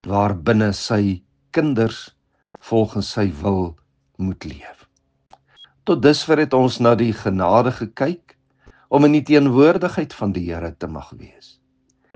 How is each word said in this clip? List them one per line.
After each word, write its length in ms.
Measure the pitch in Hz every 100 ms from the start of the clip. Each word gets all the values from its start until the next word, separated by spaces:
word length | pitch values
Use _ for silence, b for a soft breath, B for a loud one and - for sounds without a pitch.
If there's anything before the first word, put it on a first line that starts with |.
| 87
waarbinne 640 | 101 104 95 80 110 107 95
sy 460 | - 110 101 92 _ _ _ 165
kinders 500 | 151 117 113 - - _ _ _ _ _ -
volgens 400 | 113 110 104 98 -
sy 100 | 101 78
wil 320 | 98 95 90 82 _ _ _ -
moet 220 | 95 90 78
leef. 400 | 71 - - _ _ _ _ _ - b b b b -
Tot 160 | 160
dusver 400 | 127 151 - 151
het 100 | 151
ons 240 | 131 127 120
na 120 | 117 113
die 140 | 117
genade 580 | 110 104 95 87 110 123
gekyk 600 | 120 113 - 139 175 _ _ _ b b b b
om 120 | 139 147
in 100 | 151
die 60 | 143
teenwoordigheid 880 | 147 143 123 151 175 175 - 147
van 200 | - 101
die 120 | 92 87
Here 240 | 85 82 80
te 120 | 82
mag 200 | 78 - -
wees 380 | - _ - _ _ _ _ _ b